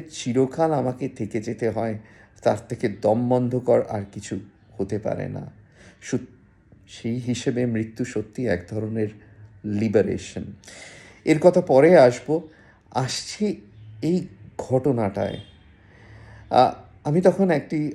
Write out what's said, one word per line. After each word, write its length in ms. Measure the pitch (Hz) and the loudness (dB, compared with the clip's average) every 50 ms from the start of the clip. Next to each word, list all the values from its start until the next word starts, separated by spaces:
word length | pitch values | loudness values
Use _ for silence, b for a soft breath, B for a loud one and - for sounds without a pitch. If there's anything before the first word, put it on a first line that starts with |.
| - - | -4 -6
চিরকাল 640 | - - - 131 117 131 135 131 - 156 165 160 156 | -10 -10 -6 -2 0 2 2 0 0 0 0 0 0
আমাকে 360 | 139 123 127 123 - 143 131 | 0 -2 -2 -4 -4 -8 -8
থেকে 320 | - - 113 101 - 113 | -8 -8 -8 -6 -6 -6
যেতে 280 | 104 117 110 - 120 113 | -6 -8 -6 -4 -4 -4
হয়, 300 | 98 113 113 113 110 107 b b b b b b b - - | -2 -2 -4 -4 -6 -8 b b b b b b b -4 -2
তার 140 | 117 113 107 - - | 0 0 0 -4 -8
থেকে 200 | 123 - - 110 | -6 -4 -4 -4
দম 400 | 101 - - 107 107 117 123 120 | -4 -2 0 0 2 2 2 0
বন্ধকর 520 | 127 127 127 120 127 123 123 - 120 117 - - | 0 0 0 0 -2 -2 0 2 2 2 2 0
আর 120 | 113 104 101 98 | -4 -8 -8 -8
কিছু 280 | - 107 - - 104 95 101 - _ _ _ _ - - | -12 -14 -10 -10 -10 -10 -10 -12 _ _ _ _ -10 -8
হতে 220 | 98 101 110 101 | -6 -4 -4 -4
পারে 300 | - - 104 - - 95 | -4 -4 -6 -6 -6 -8
না।" 360 | - - - - - - b b b b b b b b | -8 -10 -12 -14 -16 -20 b b b b b b b b
সু-, 160 | - - - 120 - - - _ _ _ _ _ _ _ - - _ - | -8 -6 -6 -6 -6 -8 -16 _ _ _ _ _ _ _ -20 -20 _ -20
সেই 300 | - - - 117 117 127 | -18 -10 -8 -6 -6 -4
হিসেবে 480 | 120 127 120 120 - 143 120 120 123 | -4 -4 -4 -2 -2 -2 -2 0 -2
মৃত্যু 400 | 120 113 110 110 110 - - 127 | -2 -2 -2 -4 -4 -6 -8 -8
সত্যি 420 | - - 107 101 - - - 127 110 | -6 -6 -6 -8 -6 -8 -6 -2 -2
এক 180 | 90 87 90 - | -2 -2 -4 -6
ধরনের 380 | 110 107 110 107 113 113 107 104 - b b b b b b b b b - | -8 -6 -6 -6 -4 -4 -4 -6 -6 b b b b b b b b b -8
লিবারেশন। 800 | 104 104 101 107 110 101 110 95 98 95 90 - - - 95 - - 98 - B B B B B B B B B B B B B | -6 -4 -2 -2 2 2 2 2 2 0 -6 -8 -10 -12 -12 -12 -12 -14 -18 B B B B B B B B B B B B B
এর 140 | - 156 151 | 2 2 4
কথা 220 | 170 180 175 180 | 6 6 6 4
পরে 360 | 175 180 139 131 143 165 180 160 | 4 4 6 6 8 8 10 10
আসবো। 520 | 131 123 120 - - - 151 165 - b b b b b b b b b | 8 8 6 2 -2 -4 -4 -4 -4 b b b b b b b b b
আসছি 680 | - 123 135 123 - - - - - - 214 208 - - - - - - - - - - | -6 -4 -4 -4 -6 -8 -10 -10 -6 -4 -4 -4 -4 -6 -10 -18 -20 -20 -20 -20 -12 -6
এই 260 | - 156 180 185 - - - - - - - - | -4 -2 -2 -2 -4 -6 -14 -20 -20 -16 -14 -14
ঘটনাটায়। 800 | - - 131 127 123 147 127 120 110 98 98 101 101 98 107 - - - - - b b b b b b b b b b b b b b b b b b | -4 -2 -2 0 2 0 0 0 0 -2 -2 -2 -4 -4 -6 -8 -12 -18 -20 -20 b b b b b b b b b b b b b b b b b b
আহ, 240 | - 123 127 - - - - - - - - 147 | 4 4 4 4 2 -4 -12 -20 -20 -8 -4 -2
আমি 140 | 147 180 | 0 4
তখন 300 | 185 190 175 196 196 185 | 4 4 4 4 2 2
একটি, 400 | 160 139 - - 165 151 151 147 | 2 0 -2 -4 -4 -4 -4 -4